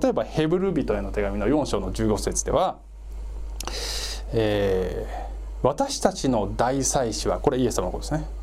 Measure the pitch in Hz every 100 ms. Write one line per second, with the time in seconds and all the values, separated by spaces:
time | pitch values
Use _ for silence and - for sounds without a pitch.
0 | 262 185 - - 156 185 196 151 117 101
1 | 98 107 101 104 104 151 - 104 92 -
2 | 110 101 95 90 - 135 180 - - -
3 | - - - - - - - - - -
4 | - - - 117 107 104 98 92 90 87
5 | - - - - - - 175 - 277 -
6 | 208 - 139 117 98 113 120 139 127 147
7 | 117 101 104 90 - 127 120 - 90 -
8 | - 160 156 -